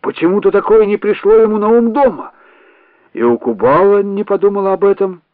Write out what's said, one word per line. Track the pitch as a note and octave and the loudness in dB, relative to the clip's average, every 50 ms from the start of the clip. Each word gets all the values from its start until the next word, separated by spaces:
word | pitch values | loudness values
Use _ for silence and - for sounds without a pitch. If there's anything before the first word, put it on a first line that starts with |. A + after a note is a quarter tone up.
Почему-то | - B2+ C#3 - D#3+ E3+ F#3 G3+ - G3 | -8 -8 -6 -2 -2 0 0 2 0 0
такое | F3 G3+ F#3+ - G#3+ A3 G#3+ | 0 0 0 2 2 2 4
не | G3+ G#3 | 2 0
пришло | G3+ - G#3 G#3 - - G3 A3 | -4 -2 -4 -4 -2 0 2 4
ему | A3 A3 G#3+ G#3+ G#3+ | 4 4 2 0 -2
на | G#3 G#3+ | 0 2
ум | A3+ A#3+ A#3 A#3 G#3+ | 2 2 2 0 0
дома. | C#4+ C#4+ C4 F3+ - - - _ _ _ _ _ _ _ _ _ _ _ _ _ _ _ _ _ | 0 0 0 0 -4 -14 -18 _ _ _ _ _ _ _ _ _ _ _ _ _ _ _ _ _
И | - A2 | -2 0
у | A#2+ A#2+ A2+ | 0 0 0
Кубала | - A#2+ A#2 G2 G2+ B2+ C#3 D#3+ F#3+ G3+ G3+ G3+ G3 | -2 -6 -6 -2 0 0 2 2 2 2 2 2 0
не | G3+ G3 G3 G#3+ | -2 -4 -6 -4
подумала | - G3+ G3 - G3+ G3+ G3+ G3 G3 F#3+ | -4 -4 0 0 0 0 0 -2 -2 -2
об | F#3 G3+ | 0 0
этом. | G3+ G3 G3 G3 G3 F#3 E3+ _ _ | 0 0 0 -2 -6 -6 -10 _ _